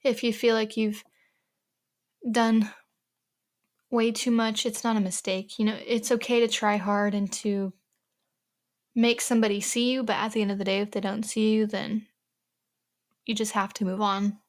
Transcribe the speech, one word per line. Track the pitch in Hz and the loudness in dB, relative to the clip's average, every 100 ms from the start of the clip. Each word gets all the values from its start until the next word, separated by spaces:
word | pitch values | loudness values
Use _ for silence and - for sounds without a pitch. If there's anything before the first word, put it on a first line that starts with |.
If | 277 226 | 0 0
you | 240 | 0
feel | 220 240 | 2 2
like | 226 214 220 | 2 0 0
you've | 220 208 - _ _ _ _ _ _ _ _ _ _ _ 247 | -2 -2 -12 _ _ _ _ _ _ _ _ _ _ _ -2
done | 226 226 220 214 - _ _ _ _ _ _ _ _ _ _ _ | 2 4 4 2 -4 _ _ _ _ _ _ _ _ _ _ _
way | 240 226 | 0 0
too | 226 - | 0 0
much, | 233 226 214 240 | 2 2 0 -4
it's | 214 | -2
not | 233 220 | 0 0
a | |
mistake. | 190 180 - 190 202 - | 0 -2 -4 -4 -6 0
You | 214 | 0
know, | 214 - | 0 -2
it's | 233 226 | -2 2
okay | 233 240 240 | 0 2 2
to | 226 | 2
try | - 214 208 | 2 2 2
hard | 190 202 208 | 0 2 2
and | 202 196 | 0 -2
to | - 214 202 196 - _ _ _ _ _ _ _ _ _ _ _ | -4 -2 -2 -2 -6 _ _ _ _ _ _ _ _ _ _ _
make | 240 233 233 | 2 2 2
somebody | - 233 220 202 | 2 2 2 0
see | 208 240 247 | -2 -2 0
you, | 262 | 0
but | 233 196 | -2 -2
at | 214 | -2
the | 220 | -2
end | 202 | -2
of | 196 | -2
the | |
day, | 196 196 | -2 -2
if | 208 | -2
they | 208 | -4
don't | 196 214 | -4 -4
see | 214 - 214 | -4 0 2
you, | 220 214 | 2 2
then | 196 - 214 214 _ _ _ _ _ _ _ _ _ _ _ - | -2 -4 -6 -6 _ _ _ _ _ _ _ _ _ _ _ -6
you | |
just | 220 214 | -4 -2
have | 214 196 | -2 -4
to | - | -4
move | 190 185 | -4 0
on. | 202 196 202 208 | -2 0 -2 -4